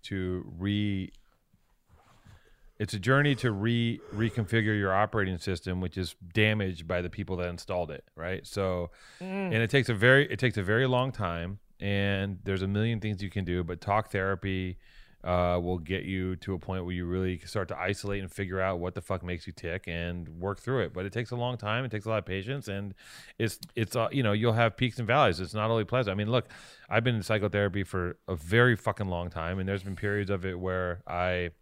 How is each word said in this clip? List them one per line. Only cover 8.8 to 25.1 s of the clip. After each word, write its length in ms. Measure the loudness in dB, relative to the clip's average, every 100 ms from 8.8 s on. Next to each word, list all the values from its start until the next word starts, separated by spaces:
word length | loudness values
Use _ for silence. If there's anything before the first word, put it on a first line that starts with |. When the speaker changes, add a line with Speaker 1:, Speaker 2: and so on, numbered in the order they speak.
| -4 -8 -20 -12
Speaker 2:
Mm. 320 | -6 -4 0
Speaker 1:
and 40 | 2
it 120 | 4
takes 180 | 2 2
a 60 |
very, 360 | 4 8 8 6
it 80 | 2
takes 180 | 0 0
a 60 |
very 240 | 2 2 4
long 260 | 2 0
time, 460 | -2 -4 -2 -6 -8 -14 _
and 600 | -2 0 0 0 -2 -4
there's 180 | -2 -2
a 40 | 0
million 300 | 2 0 0
things 220 | -2 -4
you 60 | -4
can 140 | -4
do, 180 | 0 0
but 160 | -2 -4
talk 280 | 0 0 2
therapy, 680 | -2 0 -2 -2 -2 -4 -8 -14 -20 -20 -12
uh, 380 | 0 2 4 2
will 140 | 0 -4
get 260 | -2 -4
you 300 | -2 -2 -2 -4
to 180 | -4
a 40 | -6
point 240 | -4 -6 -4
where 80 |
you 100 | -4
really 340 | -2 0 0 -2
start 280 | -4 -6 -4
to 100 | -2
isolate 440 | -2 -2 -2 -4
and 100 | -6
figure 260 | -6 -4 0
out 200 | 0 0
what 140 | -2
the 80 | -6
fuck 200 | -4 -4
makes 240 | -4 -6 -8
you 60 |
tick 340 | -10 -6 -6 -6
and 400 | -4 -4 -6 -8 -6
work 180 | -4 -4
through 220 | -2 0
it. 140 | 0
But 100 | -2
it 80 | -4
takes 180 | -4 -4
a 60 | -4
long 220 | -4 -4
time. 260 | -2 -2
It 60 | -2
takes 160 | -4 -2
a 20 |
lot 80 | -2
of 80 |
patience, 440 | -2 -6 -4 -6 -4
and 260 | -6 -6 -10 -18 -20 -20 -2
it's, 200 | -2 -2 -10 -2
it's, 180 | 0
uh, 140 | 2 0
you 120 | 2
know, 100 | 2
you'll 220 | 4 4
have 240 | 6 4 4
peaks 180 | 0 0
and 80 |
valleys. 320 | 2